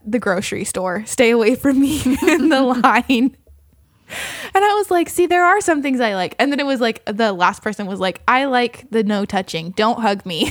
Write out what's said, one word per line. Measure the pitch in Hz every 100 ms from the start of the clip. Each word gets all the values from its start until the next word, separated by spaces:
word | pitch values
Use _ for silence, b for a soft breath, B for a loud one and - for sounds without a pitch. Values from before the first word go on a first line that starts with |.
the | 214 226
grocery | 208 185 - -
store. | 214 185 185 180 220
Stay | - 233
away | 233 220
from | 254 277 269
me | 277 302
<laughs> | 254 - 359
in | 320 302
the | 269
line." | 262 247 247 220 247 233 262 - _ - _ _ _ _ B B B B B
And | 381
I | 415
was | 415 392
like, | 349 330
"See, | - 339
there | 349
are | 349 415
some | 359 302
things | 277 254
I | 226
like." | 190 180 -
And | 277
then | 285
it | 277
was | 262
like, | 233 220 -
the | 208 226
last | 180 180 208
person | 220 208 196
was | 190
like, | 185 175 -
"I | 254
like | 277 247 247 - -
the | 226
no | 208 208
touching. | 208 202 190 165 165
Don't | - 220 240
hug | 220 202 185
me." | 165 269